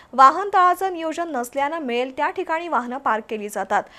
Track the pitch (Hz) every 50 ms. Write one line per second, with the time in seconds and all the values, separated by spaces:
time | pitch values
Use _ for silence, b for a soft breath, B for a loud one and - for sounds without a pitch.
0 | B B - 240 269 262 311 339 403 403 392 392 359 359 359 - 381 381 370 330
1 | 320 320 311 330 339 339 302 254 247 247 - 277 277 285 320 339 311 254 233 240
2 | 247 269 262 262 294 311 370 381 359 - 320 320 339 349 302 233 240 240 247 277
3 | 277 277 233 214 220 _ 233 214 202 208 202 208 190 196 214 202 - B B